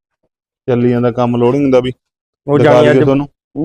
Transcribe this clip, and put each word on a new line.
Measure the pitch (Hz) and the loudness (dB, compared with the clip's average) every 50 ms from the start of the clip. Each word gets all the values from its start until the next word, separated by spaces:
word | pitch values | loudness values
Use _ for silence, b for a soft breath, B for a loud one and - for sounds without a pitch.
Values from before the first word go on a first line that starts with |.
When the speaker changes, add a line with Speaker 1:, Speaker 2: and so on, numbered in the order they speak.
| _ _ _ _ _ _ _ _ _ _ _ _ _ - | _ _ _ _ _ _ _ _ _ _ _ _ _ -4
Speaker 1:
ਚੱਲੀ | 123 120 120 123 | -2 0 0 0
ਜਾਂਦਾ | 120 120 123 123 | 0 0 -2 -4
ਕੰਮ | 113 123 120 120 123 | -2 -2 -4 -2 -2
ਲੋਡਿੰਗ | 123 120 120 131 143 143 135 127 | 0 0 0 0 0 0 0 0
ਦਾ | 127 | 0
ਵੀ। | 123 127 127 _ _ _ _ _ _ _ _ _ - 143 | 0 -2 -8 _ _ _ _ _ _ _ _ _ -6 -2
Speaker 2:
ਉਹ | 143 147 | 0 2
Speaker 1:
ਦਿਖਾ | 135 151 135 | 2 4 4
Speaker 2:
ਜਾਣੀ | - 151 | 4 4
Speaker 1:
ਦਈਏ | 147 | 2
Speaker 2:
ਅੱਜ | 147 131 123 | 2 2 2
Speaker 1:
ਤੁਹਾਨੂੰ। | 135 135 139 143 139 _ _ _ _ - 139 156 | 0 0 -2 -4 -8 _ _ _ _ -10 -8 -6